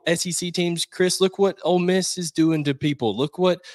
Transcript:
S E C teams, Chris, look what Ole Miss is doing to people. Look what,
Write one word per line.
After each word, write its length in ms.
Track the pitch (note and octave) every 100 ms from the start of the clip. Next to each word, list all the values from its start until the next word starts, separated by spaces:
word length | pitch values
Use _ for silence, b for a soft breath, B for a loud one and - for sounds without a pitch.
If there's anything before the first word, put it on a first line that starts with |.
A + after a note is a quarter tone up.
| -
S 200 | E3 F3+
E 60 |
C 200 | E3+ F3+
teams, 340 | E3+ F3 E3 -
Chris, 360 | - F3+ -
look 180 | F#3+ F#3+
what 200 | G3 F3+
Ole 160 | D3+ F3+
Miss 380 | F3 F#3 F3+ -
is 140 | E3+
doing 320 | - D#3+ D#3+ C#3+
to 80 |
people. 420 | C3+ D3+ C#3+ A#2 G2+
Look 220 | C#4 -
what, 260 | F#3 F3 B